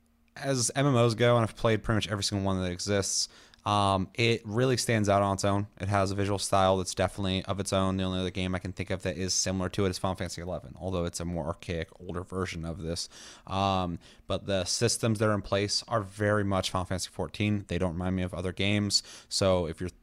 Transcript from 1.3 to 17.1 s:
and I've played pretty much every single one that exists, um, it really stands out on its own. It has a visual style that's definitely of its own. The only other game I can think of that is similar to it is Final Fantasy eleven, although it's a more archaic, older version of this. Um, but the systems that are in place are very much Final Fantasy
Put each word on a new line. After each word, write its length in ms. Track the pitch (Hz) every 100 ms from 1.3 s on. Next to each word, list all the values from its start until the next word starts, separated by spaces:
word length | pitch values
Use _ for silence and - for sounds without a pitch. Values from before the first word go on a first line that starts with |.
| 120
and 80 |
I've 120 | 110 -
played 280 | 117 110
pretty 140 | - 110
much 100 | 92
every 160 | 101
single 220 | 101 101 98
one 140 | 95
that 100 | 92
exists, 560 | 90 98 101 101 - - - - - -
um, 420 | 104 101 98 95 -
it 260 | 117 113 -
really 300 | 104 127 120
stands 300 | - 113 101
out 120 | 101
on 120 | 101 95
its 80 | 101
own. 220 | 98 101 -
It 80 | 98
has 200 | 101 95
a 60 | 98
visual 240 | 98 101
style 380 | - 101 95 95
that's 180 | 90 -
definitely 480 | 92 - 98 95 -
of 140 | 95
its 120 | 95
own. 240 | 98 95 95
The 60 | 92
only 140 | 92
other 100 | 92
game 240 | 92 92 92
I 40 |
can 120 | 95
think 180 | 87 92
of 140 | 92
that 140 | 95 87
is 160 | 92 -
similar 320 | - 95 90
to 160 | - 98
it 40 |
is 100 | 92
Final 160 | 98 92
Fantasy 260 | 87 -
eleven, 320 | 87 85 - -
although 240 | 87 92 87
it's 140 | -
a 60 | 85
more 200 | 87 76
archaic, 440 | 85 - 85 82 -
older 240 | 87 85
version 420 | 92 92 90 87 82
of 160 | 80
this. 260 | 80 85 - - - - -
Um, 540 | 95 98 95 90 85 - - -
but 200 | 98 -
the 160 | 98
systems 560 | 87 - 117 - 120 107
that 80 | 110
are 60 | 104
in 60 |
place 400 | - 101 101 - -
are 120 | 117
very 440 | 98 98 104 104 101
much 260 | 95 92
Final 140 | 92 90
Fantasy 240 | 95 -